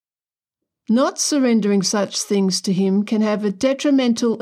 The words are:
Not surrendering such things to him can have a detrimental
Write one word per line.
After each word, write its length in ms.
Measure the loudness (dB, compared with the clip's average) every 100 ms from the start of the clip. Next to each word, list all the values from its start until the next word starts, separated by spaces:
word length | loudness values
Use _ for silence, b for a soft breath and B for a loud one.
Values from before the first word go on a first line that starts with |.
| _ _ _ _ _ _ _ _ -2
Not 280 | 0 0 -2
surrendering 640 | -2 0 2 2 2 0
such 380 | 0 -2 -4 -6
things 400 | -2 0 0 -2
to 140 | -2
him 300 | 0 0 0
can 180 | 0 0
have 200 | 0 -2
a 80 | -4
detrimental 840 | -2 -2 0 0 2 2 0 0 -2